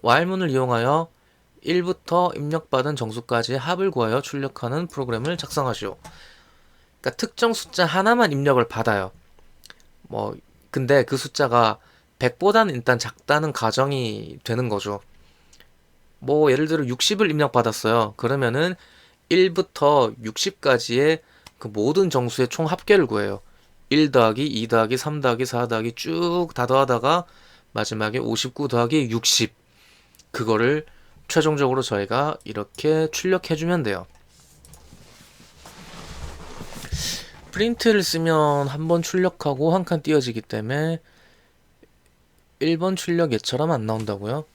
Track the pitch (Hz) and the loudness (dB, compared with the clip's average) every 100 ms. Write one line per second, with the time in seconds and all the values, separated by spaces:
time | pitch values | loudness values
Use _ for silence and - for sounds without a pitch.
0 | 120 131 175 190 175 131 127 117 120 151 | 4 4 4 -2 0 0 2 0 2 0
1 | 165 _ _ _ _ _ - 175 175 185 | -2 _ _ _ _ _ -4 -2 -2 -6
2 | - 175 180 - 147 160 - 131 135 147 | 0 0 0 -2 -4 -6 -2 -2 0 -4
3 | 110 110 117 120 113 131 135 180 196 127 | -6 -8 -2 -2 -2 -4 -4 -2 -2 0
4 | 113 120 - 143 135 - 120 143 175 - | 0 0 -2 -8 -8 -8 -6 -4 -6 -8
5 | 127 113 139 170 - - 131 107 101 - | -6 -4 -4 -6 -6 -4 -4 -4 -8 -10
6 | - - - - _ _ _ _ _ _ | -18 -20 -20 -20 _ _ _ _ _ _
7 | 131 - 220 - 233 226 - 196 170 170 | -8 -6 -8 0 0 0 -6 -2 0 2
8 | 202 240 220 139 143 131 117 110 113 104 | 2 4 2 2 4 4 2 0 0 0
9 | 95 - _ - - - - - _ _ | -2 -10 _ -20 -20 -20 -20 -20 _ _
10 | - 110 104 - _ _ _ 139 131 143 | -10 -8 -6 -10 _ _ _ -6 2 4
11 | - 135 131 - 139 120 113 110 _ _ | 4 -2 -6 -2 2 4 2 0 _ _
12 | _ _ 127 - 190 214 214 127 117 123 | _ _ -4 0 2 4 2 0 0 0
13 | 117 - - 147 156 139 110 120 139 139 | 0 -12 0 0 0 -2 -2 0 0 0
14 | 120 104 107 76 - 110 113 101 104 101 | -4 -6 -12 -14 -6 -2 -2 -4 -4 -8
15 | - - - _ _ _ - _ _ _ | -12 -20 -20 _ _ _ -20 _ _ _
16 | _ _ 131 147 151 131 156 160 131 123 | _ _ 0 4 6 4 2 0 -2 0
17 | - 202 208 151 147 123 117 107 110 117 | 0 2 2 2 2 2 0 0 2 2
18 | 107 - 117 139 123 127 170 180 - - | 0 -2 -2 0 0 0 -2 -4 -14 -20
19 | _ _ _ 175 185 170 - - 143 147 | _ _ _ 2 4 2 -4 2 4 6
20 | 117 113 110 - - - 147 127 - 120 | 4 -2 -10 -4 -6 -2 2 2 2 2
21 | 147 160 _ _ - _ 117 104 113 160 | 2 0 _ _ -20 _ -10 0 2 4
22 | 185 139 123 - 127 - 160 - - 208 | 2 2 -2 0 -2 0 -2 -2 4 4
23 | 135 107 101 101 - - _ _ _ 147 | 4 0 -2 -6 -12 -20 _ _ _ 2
24 | 151 131 113 107 147 107 113 117 110 127 | 4 6 4 2 -4 -4 0 2 2 0
25 | 151 151 131 120 127 120 120 113 113 117 | -4 -2 0 0 -2 -2 -2 -2 -4 -6
26 | - 165 175 175 170 - 123 131 135 120 | -6 -2 -2 -2 -4 -4 2 2 4 2
27 | 127 170 175 _ - - _ 110 107 110 | 2 0 -2 _ -20 -20 _ -8 -6 -4
28 | 107 120 117 113 131 - 143 120 117 156 | -4 -2 -4 -4 -6 -6 -2 0 2 0
29 | 131 113 - - 110 _ _ _ _ _ | 0 -2 0 0 0 _ _ _ _ _
30 | _ _ _ - 113 110 117 151 151 - | _ _ _ -8 0 2 2 0 -4 -20
31 | - - - 170 156 151 135 131 120 104 | -20 -20 -2 0 2 2 2 0 0 -2
32 | 98 120 147 - - 107 104 - 151 156 | -2 -2 -2 -4 -10 -10 -10 -4 0 0
33 | 160 - 190 180 - 160 165 180 120 95 | 0 -4 -2 -2 -2 -4 0 0 0 -4
34 | 90 - _ _ - - - - - - | -8 -20 _ _ -20 -20 -20 -20 -20 -20
35 | - - - - - - - - - - | -20 -20 -20 -20 -20 -20 -20 -20 -20 -18
36 | - - - - - - - - - - | -16 -14 -14 -14 -16 -16 -16 -14 -8 -6
37 | - - - - - 180 226 233 233 208 | -6 -8 -12 -20 -14 -2 0 2 4 4
38 | 180 165 165 160 151 143 139 143 160 170 | 2 0 2 4 4 2 0 -4 0 0
39 | 165 185 185 - 147 131 156 180 175 165 | 0 0 0 0 -4 0 2 0 0 -4
40 | 151 151 123 113 - 107 107 139 160 165 | 2 2 2 -6 -6 -6 -4 -2 -2 -4
41 | _ _ _ _ _ _ _ _ _ _ | _ _ _ _ _ _ _ _ _ _
42 | _ _ _ _ _ _ 151 165 180 190 | _ _ _ _ _ _ -2 0 -2 -4
43 | - 170 165 113 - 123 156 147 110 110 | -2 0 2 0 -2 -2 0 0 -2 -4
44 | 107 101 104 135 156 | -4 -6 -6 -6 -8